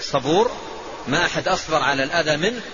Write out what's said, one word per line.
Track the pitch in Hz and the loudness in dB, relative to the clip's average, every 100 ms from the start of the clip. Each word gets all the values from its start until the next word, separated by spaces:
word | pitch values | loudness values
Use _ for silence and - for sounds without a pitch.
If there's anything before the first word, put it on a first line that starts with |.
صبور، | - 143 131 175 240 - - - - - - | -2 0 4 4 4 0 -10 -12 -12 -10 -2
ما | 151 170 | 0 0
أحد | 160 143 | 0 0
أصبر | 185 - 156 | 0 0 2
على | 135 139 | 2 2
الأذى | 135 170 151 151 | 0 0 2 2
منه | 190 240 - | 0 -2 -8